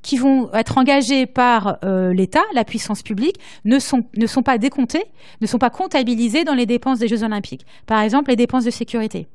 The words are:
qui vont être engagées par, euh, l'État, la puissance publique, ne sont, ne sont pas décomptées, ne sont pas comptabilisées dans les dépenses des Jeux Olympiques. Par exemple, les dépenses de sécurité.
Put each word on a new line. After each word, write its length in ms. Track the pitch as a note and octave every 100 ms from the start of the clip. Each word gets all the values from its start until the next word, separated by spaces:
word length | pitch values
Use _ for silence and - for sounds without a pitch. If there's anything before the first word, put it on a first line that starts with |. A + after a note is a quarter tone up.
qui 160 | - C4
vont 320 | C4 C4+ A#3
être 240 | A3 A3+ -
engagées 480 | B3+ C#4 A#3+ C4+ C4
par, 520 | C4 B3 A#3 G3+ -
euh, 300 | F#3+ F#3 F#3
l'État, 300 | F#3 F#3 D4 G#4
la 100 | D4+
puissance 380 | G#3+ A3+ - G#3
publique, 340 | - G3 C#4 - - -
ne 140 | G#3 C4+
sont, 240 | - C4 A#3 -
ne 100 | A3
sont 160 | C#4
pas 140 | B3 B3
décomptées, 480 | B3 - A#3+ D#4 G#4 - - -
ne 60 | G#3+
sont 120 | A#3+
pas 120 | B3
comptabilisées 760 | - F#4 D4+ B3+ A#3 A#3 B3
dans 100 | E4+
les 120 | C4+ A#3+
dépenses 340 | A#3+ C4 C4
des 80 | A3+
Jeux 160 | A3+
Olympiques. 420 | A3 G#3 - - - - -
Par 140 | A3
exemple, 300 | G#3+ B3+ C#4
les 60 | A#3+
dépenses 280 | A#3+ C4
de 60 | A#3+
sécurité. 560 | A#3 A#3 A#3 A3 F3+ D#3+